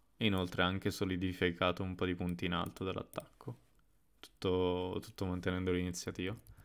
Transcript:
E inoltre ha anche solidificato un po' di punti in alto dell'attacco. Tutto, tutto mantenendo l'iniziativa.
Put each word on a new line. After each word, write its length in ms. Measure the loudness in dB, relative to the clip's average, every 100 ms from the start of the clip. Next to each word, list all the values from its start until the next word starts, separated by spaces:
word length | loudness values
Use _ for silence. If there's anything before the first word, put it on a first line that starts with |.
| _ 0
E 80 | 2
inoltre 380 | 4 2 2
ha 20 | 2
anche 240 | 2 0
solidificato 920 | 0 0 2 0 2 2 4 2 2
un 100 | -2
po' 120 | 0 0
di 100 | 0
punti 300 | -2 -2 0
in 80 |
alto 300 | 0 -2 -4
dell'attacco. 760 | -4 -4 -6 -10 -10 -12 -14 -14 _ _ _ _ _ _
Tutto, 800 | -20 -4 2 4 4 2 -2 -4
tutto 240 | -6 -6 -4
mantenendo 440 | -2 -2 0 2
l'iniziativa. 640 | 2 0 -4 -6 -4 -4 -6 -12 -20